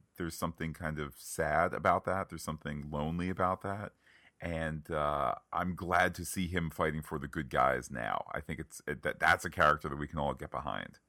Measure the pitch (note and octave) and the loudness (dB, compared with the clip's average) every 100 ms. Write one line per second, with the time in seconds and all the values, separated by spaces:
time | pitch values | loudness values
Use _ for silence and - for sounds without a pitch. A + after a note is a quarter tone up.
0 | _ - E2+ - E2+ - E2 D#2 D#2+ D2+ | _ -6 -6 -4 -4 -2 -6 -4 -4 -4
1 | D2 - - - D#2 D2+ F2 - F2+ F#2 | -6 -8 -8 -2 2 4 4 4 4 4
2 | F#2+ F#2+ - E2+ - D#2 D2+ D2 D2 D2+ | 2 -2 -4 -8 -6 -6 -6 -6 -4 -2
3 | D#2 E2+ F2+ F#2 F#2 F#2+ G2 G2 G#2 - | -2 0 -2 0 0 0 -4 -6 -8 -14
4 | _ - - _ F2 E2 D#2+ D#2 D2+ D#2 | _ -20 -20 _ -6 -2 -2 -4 -2 0
5 | D2 D2 B1+ - - F2 F2+ E2+ F2 F2+ | 2 2 0 -2 -4 -2 -2 -2 2 4
6 | F#2 F2+ E2+ - E2+ F2 E2 - D#2+ D2+ | 4 2 -4 -2 -2 0 -2 0 0 0
7 | - D#2 C#2 D#2+ C2 D2 C2 B1+ - B1+ | -4 -6 -4 -6 -2 4 4 4 -2 -4
8 | G#1+ G1+ - - - D#2 - - - C#2+ | -2 -4 -4 -6 -6 -6 -8 -8 -6 -4
9 | C#2+ - D#2+ F2+ F2+ F2+ D2+ D2+ D#2 C#2+ | -4 2 4 4 2 6 6 6 2 -4
10 | D2 D#2+ C#2+ C2 C#2+ C2+ C#2 G1+ G1+ - | -4 -2 -2 -2 -6 -6 -4 -4 -6 -14